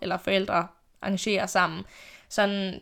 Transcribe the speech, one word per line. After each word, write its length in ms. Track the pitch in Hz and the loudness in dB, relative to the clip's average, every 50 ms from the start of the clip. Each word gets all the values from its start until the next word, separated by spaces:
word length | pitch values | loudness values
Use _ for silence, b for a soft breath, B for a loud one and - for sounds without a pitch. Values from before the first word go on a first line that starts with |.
eller 160 | - 185 170 185 | -6 -4 -4 -2
forældre 500 | - - 196 190 190 208 196 175 170 185 - _ _ _ _ _ | 0 2 2 2 2 2 0 0 0 0 -8 _ _ _ _ _
arrangerer 440 | - - 196 185 - 220 208 185 - | -4 -4 -2 -2 0 0 0 0 0
sammen. 400 | 185 - 190 180 170 165 175 196 B B B B B B B B B - | 0 2 2 2 2 0 -6 -10 B B B B B B B B B 0
Sådan, 400 | - 202 202 202 202 196 190 185 | 2 2 2 2 0 -2 -4 -4
det 80 | - | -8